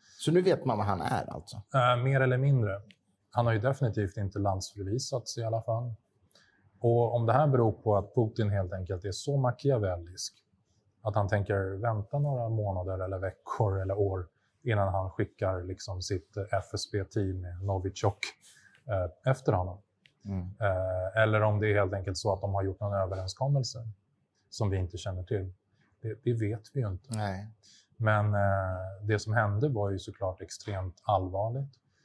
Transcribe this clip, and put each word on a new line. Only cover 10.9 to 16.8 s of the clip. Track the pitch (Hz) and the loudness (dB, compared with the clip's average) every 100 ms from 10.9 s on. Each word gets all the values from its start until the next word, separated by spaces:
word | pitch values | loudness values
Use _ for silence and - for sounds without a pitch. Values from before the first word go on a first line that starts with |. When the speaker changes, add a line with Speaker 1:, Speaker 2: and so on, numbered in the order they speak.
| _ | _
Speaker 2:
att | 110 107 | -4 0
han | 98 | 2
tänker | 104 98 101 95 98 | 0 2 0 0 -2
vänta | 117 107 101 143 | -2 -2 -2 -2
några | 147 131 113 | 0 -2 -2
månader | 110 104 90 90 92 92 | -2 -2 -2 -4 -4 -4
eller | 95 | -4
veckor | 92 - - - 110 98 | -6 -8 -8 -2 0 0
eller | 95 98 | -2 0
år | 101 95 87 _ _ _ | 0 -2 -8 _ _ _
innan | 131 107 98 | -2 0 2
han | 95 95 | 0 -2
skickar, | - 101 - 98 92 | -4 -4 -2 -2 -2
liksom, | 87 92 - 90 | -6 -10 -8 -8
sitt | - 92 - - 95 | -4 -6 -6 -10 -4
F | 98 - | -4 -4
S | 104 | -8